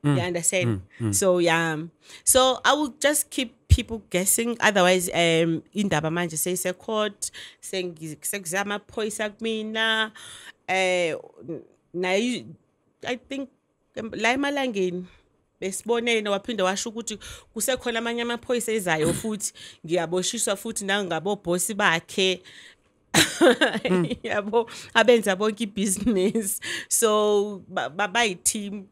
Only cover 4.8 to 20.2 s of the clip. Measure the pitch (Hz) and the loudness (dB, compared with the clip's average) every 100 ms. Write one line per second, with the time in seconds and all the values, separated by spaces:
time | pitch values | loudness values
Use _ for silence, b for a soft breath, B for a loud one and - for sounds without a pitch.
4.8 | 180 185 180 - 170 165 165 160 - - | 6 6 2 2 4 4 2 0 -4 -4
5.8 | 214 156 156 170 175 156 185 180 185 180 | 0 0 0 -2 -2 -4 -2 -2 -4 -6
6.8 | - 214 214 202 - B B B - 190 | -4 -2 -2 -4 -12 B B B -8 -6
7.8 | 180 160 160 147 - 208 175 185 202 208 | -6 -8 -12 -10 -8 -8 -4 -4 -2 -4
8.8 | _ - 214 208 214 208 226 220 220 220 | _ -6 -6 -4 -6 -4 -6 -4 -4 -2
9.8 | 226 220 220 B B B B - - 185 | 0 0 -2 B B B B -20 -2 0
10.8 | 185 180 170 147 - - 127 156 - _ | 2 2 0 -2 -8 -20 -12 -12 -14 _
11.8 | _ 175 185 190 240 220 113 - _ _ | _ -4 0 2 0 -2 -8 -20 _ _
12.8 | _ _ - 247 _ 277 269 _ _ _ | _ _ -8 -8 _ -10 -10 _ _ _
13.8 | _ - 220 190 226 269 285 285 262 196 | _ -12 -10 -2 0 2 0 0 -2 0
14.8 | 185 180 180 b b _ _ _ 190 190 | -2 -2 -10 b b _ _ _ -8 -6
15.8 | 214 233 240 226 208 196 196 226 185 190 | -2 0 2 0 0 -2 -2 0 0 0
16.8 | 240 220 226 208 B B B 226 214 254 | -6 -8 -10 -10 B B B -6 -4 -2
17.8 | 247 226 233 233 240 233 - 240 220 220 | -2 -2 -2 -4 -4 -6 -2 -2 0 -2
18.8 | 180 160 156 - 220 214 - B B B | 0 2 2 0 -4 -6 -8 B B B
19.8 | 156 175 165 180 | -2 -2 0 -2